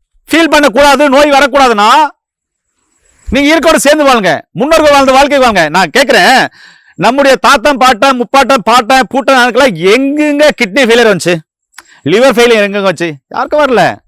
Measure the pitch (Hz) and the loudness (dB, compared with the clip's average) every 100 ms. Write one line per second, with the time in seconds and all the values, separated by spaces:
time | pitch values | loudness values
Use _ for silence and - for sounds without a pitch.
0 | _ _ _ 311 330 302 294 214 285 269 | _ _ _ -2 0 0 0 2 2 2
1 | 294 262 294 277 285 277 262 214 214 262 | 2 2 2 2 0 0 0 2 2 2
2 | 294 - _ _ _ _ _ _ _ _ | 0 -6 _ _ _ _ _ _ _ _
3 | _ _ - 254 285 330 320 311 277 302 | _ _ -6 -2 0 0 0 0 0 0
4 | 285 240 180 135 - 151 269 320 302 277 | 0 0 0 -4 -6 -6 -2 0 2 2
5 | 269 262 277 285 254 196 156 170 185 247 | 2 2 2 2 0 0 -2 -2 -2 -2
6 | 277 226 185 254 147 - - _ _ - | 0 2 2 2 -2 -8 -20 _ _ -4
7 | 190 269 277 254 226 277 240 269 254 226 | -2 0 0 0 0 0 0 0 0 0
8 | 277 254 240 269 269 269 196 240 220 - | -2 -2 -2 -2 0 -2 0 -2 0 -2
9 | 233 262 262 262 247 226 269 165 180 233 | -2 -4 0 0 0 0 -2 0 0 0
10 | 277 294 302 285 302 - 214 208 233 233 | 0 -2 -2 0 0 0 -4 -2 0 2
11 | 233 185 170 170 - _ _ - _ _ | 2 -2 -2 -6 -8 _ _ -20 _ _
12 | 143 196 262 220 240 220 202 202 196 175 | -4 0 2 2 2 2 0 -2 -4 -4
13 | 170 143 _ - 269 302 285 226 156 101 | -8 -10 _ -8 -4 -2 0 0 0 -4